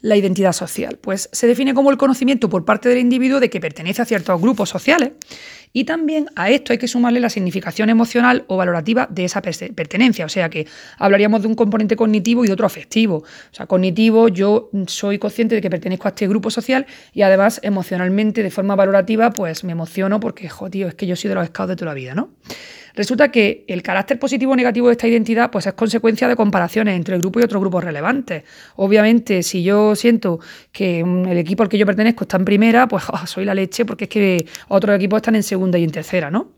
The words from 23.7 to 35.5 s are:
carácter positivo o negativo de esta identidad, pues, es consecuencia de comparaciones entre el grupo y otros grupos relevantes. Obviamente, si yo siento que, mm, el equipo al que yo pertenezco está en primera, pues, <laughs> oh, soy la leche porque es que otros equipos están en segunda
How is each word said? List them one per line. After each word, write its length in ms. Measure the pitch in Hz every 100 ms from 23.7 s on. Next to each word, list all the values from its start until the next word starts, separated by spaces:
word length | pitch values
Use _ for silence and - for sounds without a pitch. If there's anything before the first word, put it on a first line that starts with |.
| 180
carácter 380 | - 190 196 254
positivo 320 | 269 254 262
o 40 | 254
negativo 300 | 247 226 240
de 60 |
esta 160 | 233 233
identidad, 420 | 233 220 226 240
pues, 160 | 202 196
es 60 |
consecuencia 560 | 190 226 226 226 220 254
de 80 | 240
comparaciones 580 | 208 190 175 220 214
entre 220 | 180 165 185
el 40 |
grupo 200 | 180 214
y 20 |
otros 180 | 240 202
grupos 220 | 196 180
relevantes. 640 | 175 147 170 269 247 160 - - - -
Obviamente, 680 | 196 214 214 233 226 190
si 220 | 170 190
yo 320 | 175 202 214 208
siento 420 | 240 226 202 165 - - _
que, 340 | - 190 170
mm, 220 | 170 180 185
el 120 | 175
equipo 260 | 160 156
al 40 | 202
que 80 | 202
yo 100 | 202
pertenezco 360 | 190 220 233
está 140 | - 185
en 80 |
primera, 420 | 190 202 226 226 254
pues, 180 | 190 -
<laughs> 60 |
oh, 140 | - 170
soy 180 | -
la 100 | 202
leche 300 | 196 190 -
porque 200 | 226 208
es 60 | 196
que 360 | 214 196 180 160 - -
otros 260 | 196 202 202
equipos 220 | 190 214
están 160 | 220
en 80 | 220
segunda 340 | 202